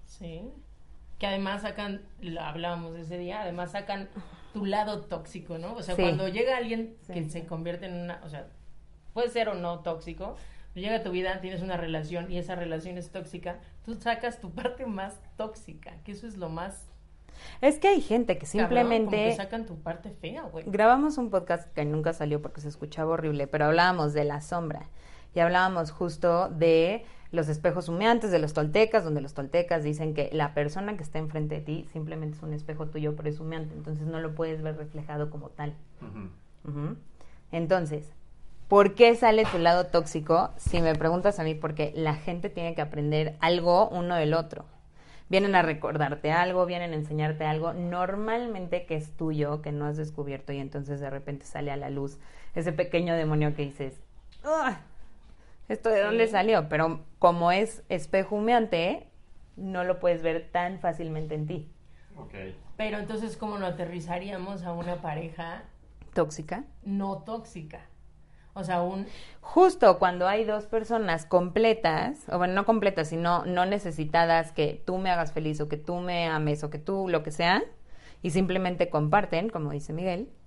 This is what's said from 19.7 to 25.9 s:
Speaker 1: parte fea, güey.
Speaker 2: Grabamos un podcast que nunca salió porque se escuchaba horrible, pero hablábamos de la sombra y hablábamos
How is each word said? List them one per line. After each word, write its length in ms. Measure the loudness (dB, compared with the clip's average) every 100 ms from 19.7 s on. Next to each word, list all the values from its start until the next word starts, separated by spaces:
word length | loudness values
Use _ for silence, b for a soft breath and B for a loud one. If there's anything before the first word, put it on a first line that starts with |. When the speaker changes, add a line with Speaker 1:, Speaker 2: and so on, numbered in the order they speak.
| -8
Speaker 1:
parte 300 | -8 -8 -10
fea, 320 | -12 -12 -10
güey. 220 | -10 -10 -2
Speaker 2:
Grabamos 500 | 6 8 8 4 0
un 140 | 0
podcast 360 | 0 0 -2 -4
que 100 | -4
nunca 300 | 0 0 0
salió 300 | -2 -2 -2
porque 180 | -4 -10
se 60 | -10
escuchaba 440 | -10 -10 -4 -2
horrible, 340 | 0 0 -2 0
pero 180 | 2 4
hablábamos 480 | 6 6 4 0
de 100 | 0
la 160 | -2 -2
sombra 420 | -6 -6 -4 -8 -12 b b b b
y 60 | 2
hablábamos 500 | 4 4 4 2 -4